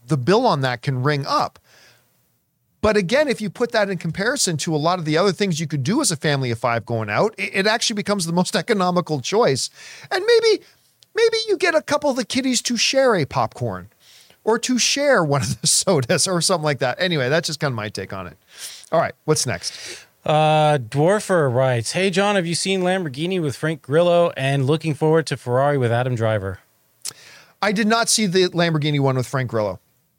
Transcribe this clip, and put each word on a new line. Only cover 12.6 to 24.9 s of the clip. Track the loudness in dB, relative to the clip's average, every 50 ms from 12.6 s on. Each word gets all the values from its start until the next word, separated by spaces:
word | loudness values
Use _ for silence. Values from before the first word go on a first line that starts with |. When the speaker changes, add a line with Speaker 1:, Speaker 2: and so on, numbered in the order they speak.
Speaker 1:
to | -2 -2 -2
share | 0 0 2 2 4 4 4 4
a | 2 0
popcorn | 0 0 -2 -2 -2 -4 -6 -6 -6 -6 -8 -12 -16 _ _ _ -20 -20 -20 -20 _ _ _
or | _ 0 0 0
to | 0 -2 0 0
share | 0 0 0 0 2 4 4 4
one | 4 2 0 0
of | 0 -2 -4 -2
the | -2
<laughs> | 0
sodas | 0 0 2 2 2 2 2 0 0 0 0
or | 0 0 0
something | 0 0 0 0 0
like | -2 -2 0
that. | -2 -4 -2 -2
Anyway, | -2 -2 0 0 0 0
that's | 0 0 -2
just | -4 -6 -4
kinda | -4 -4 -4
my | -4 -8 -8
take | -8 -10 -10 -10
on | -10 -12 -12
it. | -12 -16 _ _ _ -20 -18 -18 -18 -18 -20 -8 -2
All | 0 0
right, | 0 -2 -6 _ _
what's | -2 0 0 0
next? | -4 -4 -6 -8 -10 -12 -12 -14 -14 -16 -16 -18 _ _ _ _
Speaker 2:
Uh, | 0 2 2 4 4 4 4 4 4 2 0
Dwarfer | -2 -4 0 2 2 4 2 2 0 0 2 2 2 2
writes, | 2 2 2 2 0 0 -2 -4
"Hey, | -2 0 0 0
John, | 2 2 2 2 2
have | 0 0
you | -2 -4
seen | -2 -2 -2 0 0
Lamborghini | 0 0 0 -2 -4 -6 -6 -6 -4 -2 -2 -2
with | -2 -2 -4
Frank | -4 -4 -4 -4 -6
Grillo | -4 0 2 2 4 4 4 4 2 2 0
and | -2 -2 0 0 2 2
looking | 2 0 0 0 -4